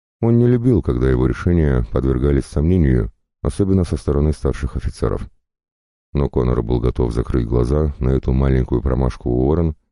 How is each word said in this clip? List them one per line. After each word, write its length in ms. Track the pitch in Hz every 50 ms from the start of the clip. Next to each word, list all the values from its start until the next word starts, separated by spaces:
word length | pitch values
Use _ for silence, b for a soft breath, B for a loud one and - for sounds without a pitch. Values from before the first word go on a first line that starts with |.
| _ _ _ _
Он 160 | 113 117 117 120
не 80 | 120
любил, 360 | 120 123 120 117 131 120 87
когда 260 | - - 64 60 64 65
его 180 | 64 62 64
решения 600 | 64 60 - - 87 87 85 78 71 65 62 58 -
подвергались 520 | - 64 64 65 67 64 64 71 71 67 -
сомнению, 680 | - - 73 73 82 92 92 78 67 64 60 53 55 - _ _ _ _ _
особенно 440 | - - - - 101 95 95 95 87
со 120 | - 85
стороны 360 | 76 - - 69 71 71 78
старших 440 | 73 - - 69 64 - - 60 -
офицеров. 520 | - - - - - - 55 50 - - - _ _ _ _ _ _ _ _ _ _ _ _ _ _ _ _
Но 160 | - 73 69 65
Коннор 340 | - 69 62 62 62 62
был 180 | 57 55 62 60
готов 320 | 58 62 62 - 64 58
закрыть 340 | 55 57 58 - - 64 60
глаза 480 | 55 58 62 60 60 71 76 78 76 71 -
на 120 | 65 65
эту 220 | 67 65 - 73
маленькую 500 | 65 65 67 67 65 64 62 - 64 62
промашку 480 | 60 65 64 62 65 64 - - - 62
Уоррен, 460 | 62 62 65 69 78 85 85 80 76 - _ _